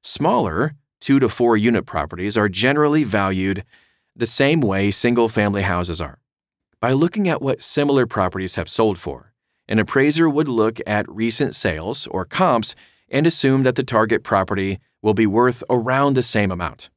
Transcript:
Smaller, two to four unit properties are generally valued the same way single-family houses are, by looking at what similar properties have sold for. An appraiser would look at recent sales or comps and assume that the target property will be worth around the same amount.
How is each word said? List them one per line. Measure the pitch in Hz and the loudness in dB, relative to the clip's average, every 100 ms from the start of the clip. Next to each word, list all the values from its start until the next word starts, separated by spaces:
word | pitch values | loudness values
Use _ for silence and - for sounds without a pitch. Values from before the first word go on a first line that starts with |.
Smaller, | - - 151 226 107 80 151 - _ _ | -12 -2 0 0 0 -2 -4 -6 _ _
two | - 139 | 2 2
to | 123 | 2
four | - 117 107 | 2 2 4
unit | 113 110 - | 2 0 -2
properties | 85 71 85 98 107 | -6 -6 -6 -4 0
are | 104 | 0
generally | 90 123 147 147 151 | 0 0 2 2 2
valued | 127 101 95 95 95 95 - _ _ _ _ - | 0 0 0 0 -2 -4 -8 _ _ _ _ -6
the | 95 | -6
same | - 139 160 | 0 2 2
way | 113 95 101 | 2 2 0
single-family | 101 120 120 113 110 104 101 | 0 0 2 2 2 0 0
houses | 95 90 87 85 | -2 -2 -4 -6
are, | 76 - _ _ _ _ _ _ | -8 -12 _ _ _ _ _ _
by | 120 | -2
looking | 135 170 214 190 | 2 0 0 -2
at | 156 | -2
what | 135 - | -2 -4
similar | - - 143 139 117 | -4 -2 0 2 0
properties | - 92 95 95 - | 0 -2 -2 -6 -6
have | 82 | -6
sold | - 110 92 | 0 0 0
for. | - 67 _ _ _ _ - | -8 -12 _ _ _ _ -4
An | 110 | -2
appraiser | 104 139 143 151 165 | 0 2 2 4 2
would | 143 151 | 2 0
look | 117 107 110 - | 2 0 0 -2
at | 104 - | -2 -4
recent | 101 113 110 135 - | -4 -4 -2 -4 -2
sales | 95 78 85 - - | -4 -4 -6 -8 -6
or | 95 | -6
comps | 90 - 185 120 107 - - _ _ | -6 0 2 2 0 -10 -20 _ _
and | 135 160 | 0 0
assume | - 139 135 | 2 2 4
that | 127 127 | 2 0
the | |
target | 135 113 110 113 | 0 2 2 0
property | - 101 95 98 98 95 _ _ | 0 0 0 -2 -2 -6 _ _
will | 107 104 | 0 2
be | 107 | 2
worth | 107 123 120 - | 4 2 0 -2
around | 123 117 131 143 | -2 2 2 2
the | 131 | 2
same | 120 110 101 | 0 0 0
amount. | 87 87 - - | -2 -6 -8 -20